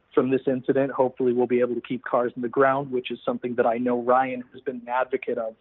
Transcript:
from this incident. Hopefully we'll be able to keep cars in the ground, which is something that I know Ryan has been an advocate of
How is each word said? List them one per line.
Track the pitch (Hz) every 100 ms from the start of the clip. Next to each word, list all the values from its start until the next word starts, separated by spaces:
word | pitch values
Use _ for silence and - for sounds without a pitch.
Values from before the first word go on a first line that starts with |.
| _
from | - 127
this | 131 -
incident. | 127 - 135 139
Hopefully | 123 127 - 127
we'll | 120 123
be | 123
able | 123
to | 117
keep | - 123
cars | - 131 120
in | 123
the | 120
ground, | 113 135 135 139
which | 123 123
is | 120
something | - 123 123 120
that | 117
I | 117
know | 123 123
Ryan | 120 123 131 127 123
has | -
been | - 123
an | 117
advocate | 123 160 127 - 120
of | 113 110